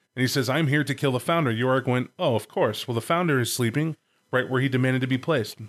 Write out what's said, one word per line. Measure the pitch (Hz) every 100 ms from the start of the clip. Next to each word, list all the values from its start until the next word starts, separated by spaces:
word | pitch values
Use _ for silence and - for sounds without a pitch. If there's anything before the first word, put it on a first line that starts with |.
| _ -
and |
he | 127
says, | 143 127
"I'm | 143 151
here | 147
to | 151 135
kill | 143
the | 127
founder." | - 170 139
Yorak | 113 127 131 127
went, | 123 123 -
"Oh, | 165 113
of | -
course. | 202 131 107 -
Well, | 117
the |
founder | - 170 175 135
is | 113
sleeping | - 120 131 160 156 _ _ -
right | 127 123
where | 127
he | 135
demanded | 127 131 131
to | 127
be | 131
placed. | 160 147 101 -